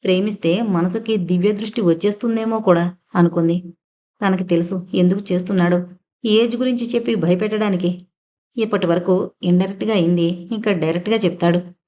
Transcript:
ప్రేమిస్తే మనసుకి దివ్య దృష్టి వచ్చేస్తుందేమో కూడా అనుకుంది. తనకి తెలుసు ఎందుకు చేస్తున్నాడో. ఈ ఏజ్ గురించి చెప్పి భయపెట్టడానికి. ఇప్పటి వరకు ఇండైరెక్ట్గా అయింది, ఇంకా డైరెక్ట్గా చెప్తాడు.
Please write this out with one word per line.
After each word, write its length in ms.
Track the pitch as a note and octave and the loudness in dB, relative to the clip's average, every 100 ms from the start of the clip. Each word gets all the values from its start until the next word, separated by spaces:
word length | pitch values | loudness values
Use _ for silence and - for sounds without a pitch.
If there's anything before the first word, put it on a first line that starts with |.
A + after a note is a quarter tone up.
ప్రేమిస్తే 580 | F#3 F#3 G#3+ G#3 E3 G3 | 0 0 0 -2 0 0
మనసుకి 540 | A3 F3 F3+ A3 A3+ G#3+ | 0 0 0 -2 -2 -2
దివ్య 360 | E3+ F3+ G3+ | 0 2 2
దృష్టి 300 | G3+ A3 A#3 | 0 -4 0
వచ్చేస్తుందేమో 760 | F3 E3 G#3 G3+ A#3+ A3+ A3 A3 | 2 2 0 -2 -2 -2 -2 -2
కూడా 360 | G#3 E3+ F3 - _ | 0 0 -2 -6 _
అనుకుంది. 500 | F3 E3+ E3+ E3 F3 E3+ - _ _ _ - G3+ | 2 2 2 0 -2 -6 -20 _ _ _ -4 -2
తనకి 180 | F#3 | -2
తెలుసు 420 | F3+ E3+ E3+ F#3 - | 0 0 0 -4 -4
ఎందుకు 380 | F3+ F3+ G3+ G3+ | 2 2 2 -2
చేస్తున్నాడో. 500 | F3+ F3+ F#3+ F3 F3 F3+ - _ _ | -4 0 0 2 2 -2 -14 _ _
ఈ 40 | A3+ | 2
ఏజ్ 280 | G#3+ A#3 A#3+ | 2 2 0
గురించి 380 | B3+ A#3+ A#3 | -2 -2 -2
చెప్పి 200 | A#3 A#3 | -2 -2
భయపెట్టడానికి. 920 | G#3+ E3+ F3+ G#3 G#3+ G#3+ F3+ F3+ F3+ - _ _ _ _ A#3 | 0 2 2 0 -2 0 0 -2 -4 -12 _ _ _ _ -6
ఇప్పటి 300 | A3 G#3 E3+ | -2 0 0
వరకు 440 | F3 F3+ F#3 - _ | 0 2 0 0 _
ఇండైరెక్ట్గా 520 | F3+ F3+ F#3+ G3 G#3+ | 2 2 2 -2 -2
అయింది, 280 | G3+ E3 F3 | 2 2 2
ఇంకా 500 | E3+ F3 - A3 G#3+ | 0 -2 -6 -4 -2
డైరెక్ట్గా 440 | F3 D#3+ F3 G3 A3+ | 0 0 -2 -2 0
చెప్తాడు. 420 | F#3 - E3+ F3+ F3+ - | 0 0 2 2 -2 -20